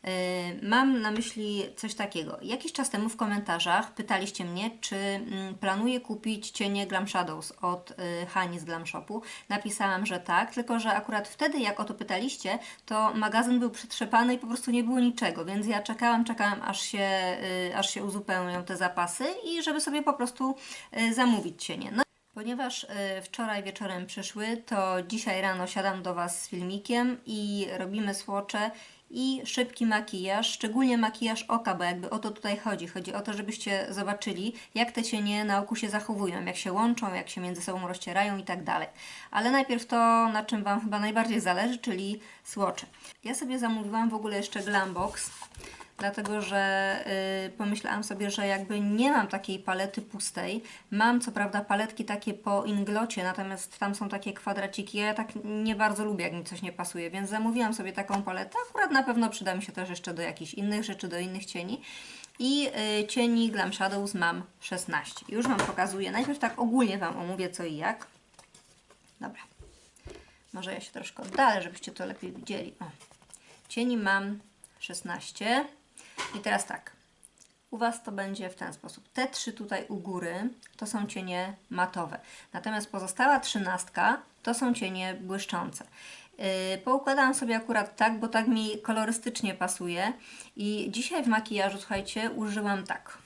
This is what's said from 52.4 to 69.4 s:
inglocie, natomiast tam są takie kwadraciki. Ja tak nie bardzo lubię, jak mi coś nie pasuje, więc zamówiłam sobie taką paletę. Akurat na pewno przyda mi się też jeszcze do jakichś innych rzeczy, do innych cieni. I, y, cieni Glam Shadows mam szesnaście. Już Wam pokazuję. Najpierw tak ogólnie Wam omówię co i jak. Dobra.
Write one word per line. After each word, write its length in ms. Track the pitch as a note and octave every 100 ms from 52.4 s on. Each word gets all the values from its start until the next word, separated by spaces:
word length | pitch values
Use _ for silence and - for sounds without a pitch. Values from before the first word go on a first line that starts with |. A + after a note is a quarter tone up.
| - G3+ G#3
inglocie, 580 | G#3 G3 G#3 A3+ G3+
natomiast 560 | F3+ F#3 F#3+ F#3+ - -
tam 160 | G3+ G3+
są 140 | G3+
takie 240 | G3 G3
kwadraciki. 640 | G3+ - G3+ G3 G3 G3+ -
Ja 160 | G#3+
tak 140 | G#3+ A3 G#3 G#3
nie 300 | G#3+ A3 G#3
bardzo 300 | A3 G#3 G#3+
lubię, 180 | G3
jak 100 | E3+
mi 100 | E3+
coś 180 | E3 F3
nie 100 | F#3+
pasuje, 380 | F3 F3+ F3 E3+
więc 200 | F#3+ G3
zamówiłam 440 | G#3+ A3+ A#3 A3+
sobie 200 | A3+ F#3+
taką 300 | F#3+ G3+ G3
paletę. 340 | G3+ F#3 F#3+ A#4+ A#4+
Akurat 220 | - F#4+
na 120 | C#4
pewno 260 | B3+ A#3 A3+
przyda 260 | - F#3+ F#3
mi 80 |
się 80 | -
też 180 | - F#3
jeszcze 240 | F3+ -
do 80 | E3+
jakichś 320 | E3 D3+ D#3+
innych 300 | - G3+ G#3
rzeczy, 240 | A3 G3 F#3
do 120 | F3
innych 260 | F#3 F#3+ -
cieni. 360 | F3 F3 B3+ - - - - - -
I, 300 | B3+ C#4+ C#4 - G#3+ G#3+
y, 40 | G#3
cieni 440 | B3+ A#3+ A#3 A3+
Glam 220 | G#3+ F#3
Shadows 400 | G3+ G3 G3+ G3+
mam 300 | G3 E3+ F3 - _
szesnaście. 640 | - F#3 - D#3 - - -
Już 180 | G#3+ A#3+
Wam 100 | G#3+
pokazuję. 540 | - - F#3+ G3 F#3
Najpierw 280 | G#3 C4+ C#4+
tak 200 | A3+ A#3
ogólnie 380 | A#3 B3 A3+ F#3+
Wam 200 | E3+ F3
omówię 320 | F3 F#3+ F3+
co 140 | F3+
i 140 | E3+ D3+
jak. 300 | F3 A3+ - - _ - - - _ - _ - _ _
Dobra. 200 | - -